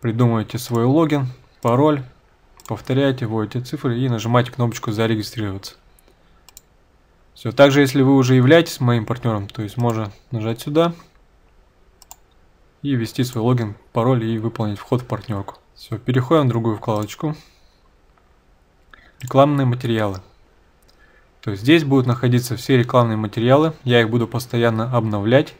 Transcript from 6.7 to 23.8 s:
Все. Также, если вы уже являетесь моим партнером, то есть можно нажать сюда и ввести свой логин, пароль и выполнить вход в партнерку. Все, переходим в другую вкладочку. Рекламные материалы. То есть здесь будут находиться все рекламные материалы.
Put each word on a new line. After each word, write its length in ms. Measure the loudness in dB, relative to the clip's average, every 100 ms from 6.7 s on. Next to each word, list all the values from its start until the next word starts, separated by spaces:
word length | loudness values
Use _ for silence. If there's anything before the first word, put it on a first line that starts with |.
| _ _ _ _ _ _
Все. 180 | -12 -2
Также, 300 | 4 6 6
если 200 | 2 4
вы 140 | 4 4
уже 180 | 6
являетесь 460 | 4 6 6 4 -2
моим 260 | 0 0 -2
партнером, 400 | -4 -2 -4 -6
то 160 | -8
есть 140 | -8 -2
можно 340 | -2 -2 -6 -12 -10
нажать 280 | -6 -6 -6
сюда 320 | -4 0 0 -2 -16 _ _ _ _ _ _ _ _ _ -20 -20 _ _ _ _ _ _
и 120 | -4
ввести 300 | -2 -2 -4
свой 180 | -4 -2
логин, 320 | 0 0 -2 -8 _
пароль 300 | -2 0 0
и 160 | -2 -4
выполнить 400 | -4 -4 -6 -6
вход 240 | -4 -4
в 40 | -4
партнерку. 500 | -10 -8 -10 -10 -16 _
Все, 240 | _ -14 -10
переходим 460 | -4 -2 2 2
в 40 | 2
другую 260 | 0 -2 -4
вкладочку. 580 | -4 -4 -6 -8 -8 -8 -14 _ _ _ _ _ _ _ _ _ _ _ _ _ _ -20 _ -16
Рекламные 460 | -2 2 4 2 0
материалы. 540 | -2 -2 -2 -2 -6 -14 _ _ _ _ _ _ _ _ _ _ _
То 100 | -10
есть 140 | -4
здесь 180 | 2 2
будут 240 | 4 2 2
находиться 480 | 0 0 0 -2
все 220 | -6 0 0
рекламные 400 | 2 2 2 0
материалы. 560 | -6 -2 2 4 2 -2